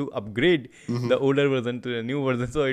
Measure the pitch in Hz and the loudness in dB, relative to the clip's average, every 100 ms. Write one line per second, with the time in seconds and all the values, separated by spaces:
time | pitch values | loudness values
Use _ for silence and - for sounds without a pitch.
0 | 143 123 107 104 170 160 113 - - 123 | -6 -6 -6 0 2 2 -2 -14 -6 -2
1 | 120 127 135 139 143 131 120 123 123 117 | 0 2 4 4 2 2 -2 -4 -6 -6
2 | 113 143 135 123 123 151 135 | -4 -2 0 0 -2 0 0